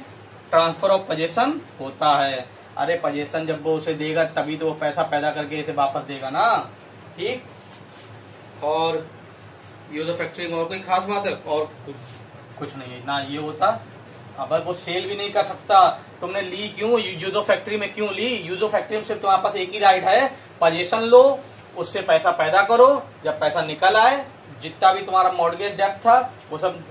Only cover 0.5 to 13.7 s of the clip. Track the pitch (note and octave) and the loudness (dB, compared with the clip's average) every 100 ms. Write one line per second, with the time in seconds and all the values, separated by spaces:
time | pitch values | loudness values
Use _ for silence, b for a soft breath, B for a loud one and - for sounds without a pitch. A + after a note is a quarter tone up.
0.5 | E3 E3 D#3+ G3 F#3+ F#3 D#3+ E3 A3+ C4+ | 2 2 0 2 2 0 -4 -2 0 0
1.5 | D#4+ - - C3+ - D3+ C#3+ C3+ C3 - | -2 -10 -14 -14 -2 2 2 0 -4 -10
2.5 | - - - C#3+ E3+ D3+ C#3+ C#3+ D#3+ D#3 | -18 -14 -4 -2 -2 -2 -4 -4 -4 -4
3.5 | D3 D#3+ D#3 D#3+ D#3 D#3 D#3+ D#3 D#3+ D3 | -4 -2 -2 -2 -4 -2 -2 -2 -2 -4
4.5 | D#3 D#3+ D3+ D3+ E3 D#3 D3+ D3+ D3+ C#3+ | -4 -4 -2 -4 -2 -2 -2 -2 -4 -6
5.5 | D#3 D3+ C#3 C#3 D3 C3+ C3+ C3 D#3 A3+ | -8 -4 -2 -2 -2 -8 -10 -4 0 2
6.5 | G3 - - - - - - G#3 B3+ - | 0 -4 -14 -20 -20 -20 -8 -8 -8 -12
7.5 | - - - - - - - - - - | -20 -20 -20 -20 -20 -20 -20 -20 -20 -20
8.5 | - D3+ D#3 E3 D#3+ D#3+ - - - - | -8 -4 -2 -2 -2 -8 -18 -20 -20 -20
9.5 | - - - - D3+ E3 E3+ D#3+ - E3+ | -20 -20 -20 -12 -8 -6 -6 -8 -8 -6
10.5 | E3 E3 G3 F#3 F#3 G3 G3+ G3 C3+ D#3 | -4 -6 -8 -2 -2 0 -4 -4 -6 -4
11.5 | D3+ D3+ - C#3+ C3+ - - - - - | -4 -4 -10 -18 -18 -18 -20 -20 -20 -20
12.5 | - C#3+ C3+ B2+ B2 B2+ C#3 C3+ D3 D3+ | -14 -14 -12 -16 -12 -6 -6 -6 -8 -8
13.5 | D3+ F#3+ | -2 -2